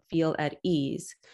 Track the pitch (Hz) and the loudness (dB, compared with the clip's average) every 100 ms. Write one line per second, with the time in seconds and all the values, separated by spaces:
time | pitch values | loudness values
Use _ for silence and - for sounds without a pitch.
0 | _ 165 160 - 147 - 185 160 139 - | _ 0 2 0 -2 -2 0 2 0 -4
1 | - - - | -8 -18 -20